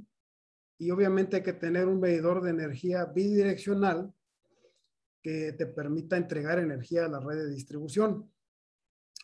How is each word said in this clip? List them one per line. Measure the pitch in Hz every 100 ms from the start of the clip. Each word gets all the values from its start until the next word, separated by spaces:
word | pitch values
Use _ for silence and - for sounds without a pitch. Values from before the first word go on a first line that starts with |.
| - _ _ _ _ _ _ -
Y | 170
obviamente | 180 202 190 190 190
hay |
que | 190
tener | 180 165 175 185
un | 190
medidor | 185 170 170 180
de | 180
energía | 165 156 127 180 180
bidireccional | 170 185 202 208 196 185 202 196 196 165 196 - _ _ _ _ _ _ _ _ _ _
que | 160 156 156
te | 156 165
permita | 156 147 156 160 180
entregar | 170 156 147 175
energía | 165 131 120 170
a | 165
la | 143
red | 139 151
de | 151
distribución. | 135 131 151 151 202 214 185 - _ _ _ _ _ _ _ _ -